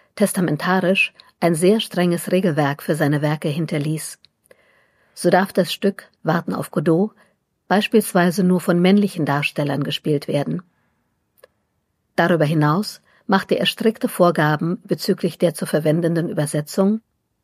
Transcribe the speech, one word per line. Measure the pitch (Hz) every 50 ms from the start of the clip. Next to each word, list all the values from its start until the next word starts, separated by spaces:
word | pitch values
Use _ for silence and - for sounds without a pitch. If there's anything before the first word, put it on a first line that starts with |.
| _ _ _
testamentarisch | - 202 185 - 190 175 160 151 151 - 185 185 185 185 170 196 - - - - - - _ _ _
ein | - 170 175
sehr | 151 180 185 214 226
strenges | - - - 185 180 175 170 160 - -
Regelwerk | 180 185 190 180 151 151 147 139 147 -
für | - - 160
seine | 151 156 143 147 143
Werke | 147 147 156 151 - 160
hinterließ. | 143 170 160 151 165 151 143 151 156 156 - - - - _ _ _ _ _ _ _ _ _ _ _ _ _ _ _ _ _ _ _
So | - - 175
darf | 180 180 196 185
das | - - 175 - -
Stück | - - 196 202 - - - _ _
Warten | - 156 160 170 - - -
auf | - - -
Godot | - 170 147 170 160 170 202 220 - _ _ _ _ _ _ _ _ _ _ -
beispielsweise | 180 202 202 - - 220 196 - - 185 175 180 160 202 185
nur | 180 185 175
von | - - 170 175
männlichen | 180 185 202 208 202 190 - 175 147
Darstellern | 143 139 147 147 - - 156 147 143 139 143 143
gespielt | 147 147 - - 151 151 143 - -
werden. | - 143 143 160 156 180 - _ _ _ _ _ _ _ _ _ _ _ _ _ _ _ - _ _ _ _ _ _ _ _ _ _ _ _ _ _
Darüber | - 170 170 180 160 156
hinaus | 143 165 156 147 147 151 190 208 - - - _ _ _ _ _ -
machte | 190 196 - - 233
er | - 185
strikte | - - - 233 226 220 - - 233
Vorgaben | - - 180 175 160 170 151 151 151 151 175 165 185 - -
bezüglich | - 180 - - - 190 - - 180 - -
der | 190 165 151
zu | - 160
verwendenden | - - 156 156 156 151 170 165 165 170 165 160 -
Übersetzung, | - 160 147 151 - 151 147 - - - 190 196 214 220 - _ _ _ _ _ _ _